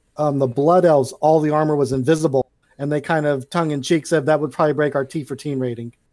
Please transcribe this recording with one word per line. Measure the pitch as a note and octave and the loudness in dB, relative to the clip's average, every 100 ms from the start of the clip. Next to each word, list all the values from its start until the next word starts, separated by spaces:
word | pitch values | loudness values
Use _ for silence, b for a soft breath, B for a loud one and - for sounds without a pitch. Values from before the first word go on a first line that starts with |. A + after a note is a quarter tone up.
| _ - | _ -4
um, | D3+ C#3 | -2 0
the | C3 | 0
Blood | A#2 D3 F3+ | 2 2 4
Elves, | F3 D3 B2+ - | 6 4 2 0
all | D3+ D#3+ | 2 2
the | D3+ | 2
armor | D3+ D#3 D3 | 0 0 0
was | C3 | 0
invisible, | C3+ B2+ D#3+ D#3 C3 - _ _ - | 0 0 2 2 0 -2 _ _ -10
and | C#3+ | -4
they | D3 | -4
kind | C#3 D#3+ | -2 -2
of | D3 C#3+ C3 | 0 -2 -4
tongue-in-cheek | F3 D#3+ D3 C3 E3 | -4 -4 -4 -2 -2
said | - D#3+ C#3 | 0 -2 2
that | D3+ | 0
would | D3+ | -2
probably | - D#3 | -2 0
break | D3+ D3 C#3+ | 0 -2 -2
our | |
T | C3+ D#3+ | -6 -8
for | C3 C3+ | -10 -10
teen | D3+ C3+ | -8 -4
rating. | B2+ A#2 A#2 - _ | -4 -6 -12 -16 _